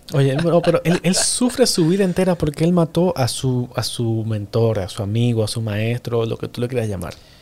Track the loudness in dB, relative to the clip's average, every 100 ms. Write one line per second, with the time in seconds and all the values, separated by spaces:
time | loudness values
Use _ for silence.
0 | -4 2 2 2 2 2 4 2 2 2
1 | 2 0 0 0 0 2 2 4 2 2
2 | 2 2 0 0 -2 0 2 2 2 2
3 | 0 0 -2 -2 -2 -2 -2 -4 -6 -4
4 | -2 -2 -2 -4 -2 0 2 0 -4 -6
5 | -2 0 2 2 0 -2 -4 -2 -2 -4
6 | -2 -2 -2 -4 -6 -6 -4 -2 -2 -4
7 | -8 -12 -20 -20